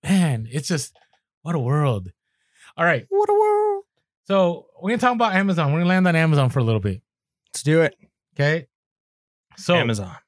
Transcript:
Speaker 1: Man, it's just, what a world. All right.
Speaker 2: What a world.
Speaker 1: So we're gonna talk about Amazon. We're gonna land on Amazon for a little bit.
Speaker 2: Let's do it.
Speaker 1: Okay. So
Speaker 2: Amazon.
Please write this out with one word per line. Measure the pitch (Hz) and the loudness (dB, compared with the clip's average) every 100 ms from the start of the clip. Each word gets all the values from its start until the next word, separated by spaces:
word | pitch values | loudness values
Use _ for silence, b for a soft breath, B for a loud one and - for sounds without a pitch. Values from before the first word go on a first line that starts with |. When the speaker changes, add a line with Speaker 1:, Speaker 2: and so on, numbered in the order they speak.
Speaker 1:
Man, | 143 190 170 120 113 | 2 2 2 -2 -6
it's | 139 - | -8 -4
just, | 160 - b b b _ _ | -6 -6 b b b _ _
what | 156 165 | -6 -4
a | |
world. | 120 147 147 107 92 _ b b b b b - | 0 0 0 -2 -6 _ b b b b b -2
All | |
right. | 349 233 - | 0 0 -2
Speaker 2:
What | 392 415 | 0 2
a | |
world. | 415 427 415 427 403 - _ _ _ - | 2 2 2 0 -4 -10 _ _ _ -2
Speaker 1:
So | 196 175 170 - - | 2 2 -2 -14 -10
we're | 185 | -6
gonna | 233 | 0
talk | 247 240 | 0 0
about | 233 | 0
Amazon. | 190 196 170 147 | 0 0 0 0
We're | 156 | 2
gonna | 175 | 2
land | 185 185 | 2 2
on | |
Amazon | 160 160 147 127 | 2 2 2 2
for | 139 | 0
a | |
little | 113 110 | 0 0
bit. | 98 95 _ _ _ _ _ | -2 -6 _ _ _ _ _
Speaker 2:
Let's | - | -6
do | 147 160 | 0 2
it. | 160 _ _ _ _ - | 2 _ _ _ _ -4
Speaker 1:
Okay. | 143 160 139 _ _ _ _ _ _ _ _ - | -2 -2 -8 _ _ _ _ _ _ _ _ -12
So | - | -2
Speaker 2:
Amazon. | 175 117 107 92 80 | 0 0 -4 -6 -16